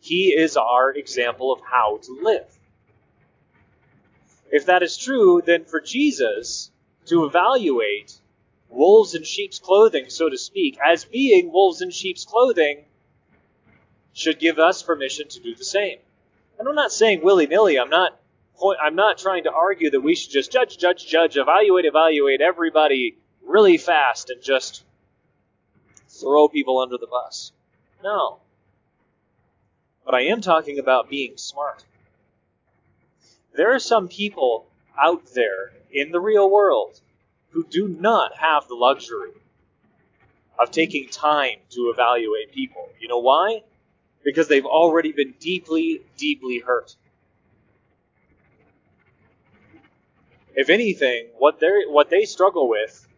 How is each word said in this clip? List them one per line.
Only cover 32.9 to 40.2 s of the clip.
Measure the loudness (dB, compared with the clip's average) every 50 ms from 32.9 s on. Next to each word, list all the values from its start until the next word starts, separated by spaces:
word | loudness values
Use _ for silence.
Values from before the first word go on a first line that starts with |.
| _ _ _ _ _ _ _ _ _ _ _ _ _
There | -2 0 0 0
are | 0
some | 0 0 0 0 0 -2
people | -8 -8 -8 -8 -4 -2 -2 -2 -2 -2 -6 _ _ _ _ _ _ 0
out | 0 0 0 -2 _ _ _
there | -2 -2 -2 -2 -6 -10 -14 _ -20 _ _ -6
in | -6 -6 -2
the | -4 -4
real | -2 2 2 4 4 6
world | 6 4 4 4 2 0 -2 -4 -10 _ _ _ _ _ _ _ _ _ _ _
who | _ -8 -8
do | _ -4 -4 -4 -4
not | -6 -2 0 0 2 2 0 -2 -4
have | -4 -2 0 0 0 -2
the | _ -6
luxury | 0 0 0 0 0 -6 -14 -14 -14 -14 -14 -20 _ _ _ _ _ _ _ _ _ _ _ _ _ _ _ _ _